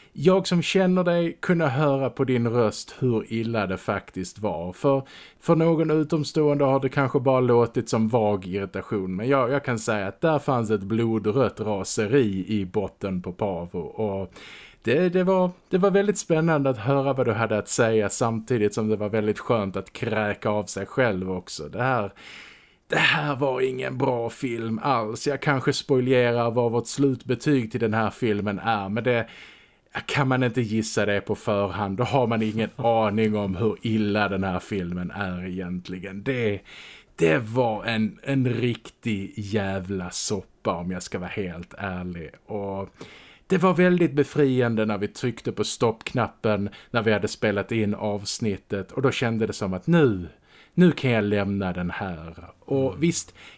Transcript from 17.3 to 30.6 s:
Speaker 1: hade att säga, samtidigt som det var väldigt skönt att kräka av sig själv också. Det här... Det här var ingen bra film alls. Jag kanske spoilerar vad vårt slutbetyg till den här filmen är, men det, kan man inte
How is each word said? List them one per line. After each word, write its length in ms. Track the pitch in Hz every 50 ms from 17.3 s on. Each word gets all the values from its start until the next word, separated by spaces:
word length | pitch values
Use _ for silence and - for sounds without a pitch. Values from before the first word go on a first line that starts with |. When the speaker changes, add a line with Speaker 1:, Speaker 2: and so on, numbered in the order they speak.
Speaker 1:
hade 260 | 104 113 113 107 110 104
att 100 | - -
säga, 400 | - - 120 113 110 110 101 98
samtidigt 680 | - - 127 113 113 110 110 - 127 113 104 104 -
som 140 | 117 110 107
det 80 | 107
var 120 | 101 104 101
väldigt 300 | 107 110 107 107 104 -
skönt 380 | - - 120 110 101 98 90
att 160 | 98 92 -
kräka 580 | - - 117 113 110 110 107 104 101 - - 110
av 140 | 104 107 101
sig 220 | - - 95 101
själv 440 | - - 139 127 117 98 92 95 92
också. 360 | 92 90 - - - - 73 76
Det 140 | 92 98
här... 300 | 123 135 131 117 101 101 - - - - - - - - - - _ _ _ _ _ -
Det 100 | - 160
här 380 | 165 - 165 160 147 147 139
var 240 | 127 143 135 127 127
ingen 380 | 131 131 127 127 131 131 131 123
bra 320 | 135 131 123 117 117 117
film 500 | - - 143 123 117 113 113 113 113 -
alls. 440 | - 143 131 117 110 107 110 - -
Jag 160 | 143 143 131
kanske 300 | - 151 139 127 - 143
spoilerar 800 | 135 - - - 139 127 123 127 131 123 123 120 117 120 117 117
vad 220 | 113 123 120 117
vårt 140 | 113 120 113
slutbetyg 840 | - - 135 143 139 127 123 - 127 123 117 - 151 147 131 113 110
till 100 | - 117
den 140 | 117 110 107
här 160 | 113 110 101
filmen 480 | - - 127 110 101 101 98 104 101 90
är, 300 | - 113 110 104 98 95
men 160 | 104 120 113
det, 220 | 127 123 117 110 - - - - - - - - _ _ _ _ _ - - -
kan 220 | - - 139 139 131
man 140 | 131 127
inte 180 | 127 120 110 131